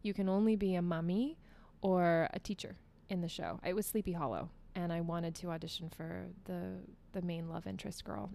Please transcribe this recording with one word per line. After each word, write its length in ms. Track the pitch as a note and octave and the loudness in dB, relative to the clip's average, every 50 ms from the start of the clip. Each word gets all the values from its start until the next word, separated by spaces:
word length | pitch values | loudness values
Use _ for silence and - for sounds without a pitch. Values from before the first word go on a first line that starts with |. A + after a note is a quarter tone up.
you 100 | - G#3 | -4 -2
can 160 | G3 - F#3+ F#3+ | 0 2 2 4
only 280 | F#3+ G3 G#3+ A3 A3 | 4 6 6 6 6
be 180 | G3+ G3+ F#3+ F#3 | 4 4 2 2
a 80 | F3 | 2
mummy 560 | F3 F3 E3+ D#3+ E3 E3+ F3+ G#3 B3+ D4 E4 - - - - - - - - - | 2 2 2 2 2 2 2 2 2 0 -2 -8 -16 -20 -20 -20 -20 -20 -10 0
or 460 | - F#3+ F#3 F3+ F3 E3+ E3+ E3 D#3+ - - | 2 4 6 8 8 8 8 6 4 2 0
a 60 | F#3 | -6
teacher 360 | - - G3+ - - - F#3 - - - - - - - | -4 -4 -6 -6 -6 -10 -12 -14 -16 -20 -20 -20 -8 -4
in 120 | G3 F3+ | -2 -2
the 80 | E3+ E3 | -2 -2
show. 320 | - - - E2+ - - - | -4 -4 -2 -2 -4 -2 -2
It 100 | - F#3 | 0 0
was 120 | G#3+ G3+ | 0 0
Sleepy 260 | - - A3 G3 F#3+ | 0 0 0 0 0
Hollow, 380 | F3 E3+ D3+ B2 G2+ D2+ - E3 - - - - - | -2 0 0 0 0 -2 -4 -6 -10 -16 -20 -10 -6
and 180 | F#3 F3 E3+ | -4 -2 0
I 80 | E3+ E3+ | 0 0
wanted 340 | E3+ E3+ E3+ E3+ E3+ E3 E3 | 0 0 0 0 -2 -2 -4
to 140 | - - F3 | -4 -6 -6
audition 360 | E3 D#3+ F3 D#3+ - - E3+ - | -4 -4 -6 -6 -6 -6 -8 -8
for 380 | - - E3 D#3+ E3+ - F#3 F3+ F3+ - - | -8 -8 -8 -8 -6 -8 -8 -10 -12 -14 -10
the, 340 | - F3+ F3 F3+ F#3 F#3 F#3 - - - - - - | -8 -6 -6 -4 -6 -6 -8 -10 -14 -18 -20 -20 -8
the 100 | - F#3+ | -6 -4
main 260 | F3 F3 E3+ E3 E3 E3 | -2 -2 -4 -4 -4 -4
love 160 | D#3+ E3 F3 F#3+ | -6 -6 -6 -6
interest 360 | F#3+ - - G#3 - - - | -8 -6 -6 -8 -10 -8 -8
girl, 280 | - - G#3 G#3 F#3 | -8 -6 -6 -6 -8